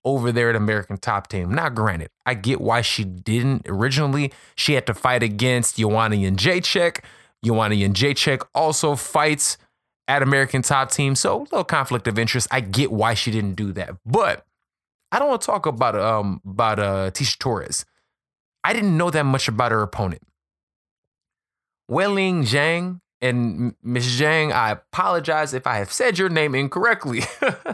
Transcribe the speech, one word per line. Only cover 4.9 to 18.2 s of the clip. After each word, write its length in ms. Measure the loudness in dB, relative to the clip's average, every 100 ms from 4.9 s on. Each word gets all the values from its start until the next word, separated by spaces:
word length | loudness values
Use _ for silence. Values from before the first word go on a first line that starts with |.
fight 300 | 0 0 2
against 540 | 0 2 2 2 0 0
Joanna 400 | 2 2 2 2
Jędrzejczyk. 840 | 2 2 2 2 0 2 0 -2 -14 -20 _ _
Joanna 340 | 0 2 2
Jędrzejczyk 680 | 4 2 2 2 2 0 0 -2
also 440 | 0 0 2 0 -2
fights 600 | -2 0 2 2 -2 -4 _ _ _ _ 0
at 140 | 2
American 380 | 4 2 2 0
Top 300 | 2 2 0
Team. 240 | 0 0
So 220 | 0 0 -2
a 60 |
little 200 | -2 -4
conflict 420 | 0 -2 0 -2 -2
of 100 | 0
interest. 300 | 0 0 0
I 80 | -2
get 320 | 0 0 0
why 220 | 2 0
she 180 | 0 0
didn't 240 | -2 -2
do 160 | -4 -4
that. 220 | -6 -8 -10
But 400 | -2 2 2 0 -8 _ _ _ _ _ -4
I 100 | -2
don't 100 | 0
wanna 80 | 0
talk 280 | 0 -2
about, 300 | 0 0 0
um, 460 | 2 2 2 0 -4
about, 340 | -4 0 2 2
uh, 320 | 0 0 -2
Tecia 280 | -2 -4 -2
Torres. 460 | -2 -4 -4 -6 -8 _ _ _